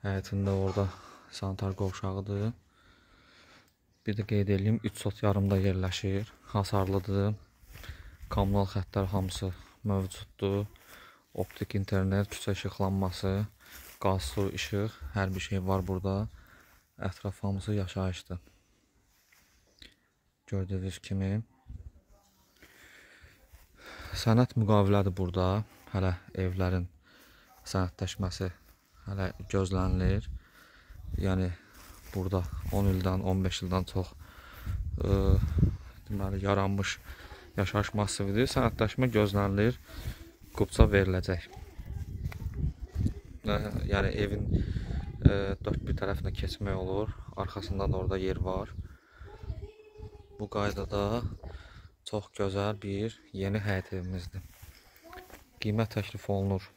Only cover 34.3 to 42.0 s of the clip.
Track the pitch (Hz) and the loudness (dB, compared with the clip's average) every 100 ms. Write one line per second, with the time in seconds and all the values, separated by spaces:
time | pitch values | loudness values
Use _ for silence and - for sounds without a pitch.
34.3 | - - - - - - - 92 98 95 | -20 -18 -10 -6 -4 -4 -2 2 4 6
35.3 | 98 - - - - - - - 104 98 | 6 6 4 4 2 -12 -20 -8 -4 -2
36.3 | 98 98 101 98 98 98 - - - - | 0 4 4 4 2 0 -4 -12 -18 -16
37.3 | - - - 95 104 101 104 104 - 98 | -18 -8 0 2 2 0 0 -2 0 0
38.3 | 104 131 - 117 - 110 - 127 110 104 | 2 2 4 2 2 0 2 4 6 4
39.3 | 101 101 98 110 127 - - - - - | 4 2 4 4 2 -10 -10 -8 -8 -16
40.3 | - - - 101 - 110 98 95 92 92 | -20 -16 -2 0 6 6 8 4 0 0
41.3 | 87 - - - - - - | -2 -4 -16 -16 -16 -10 -8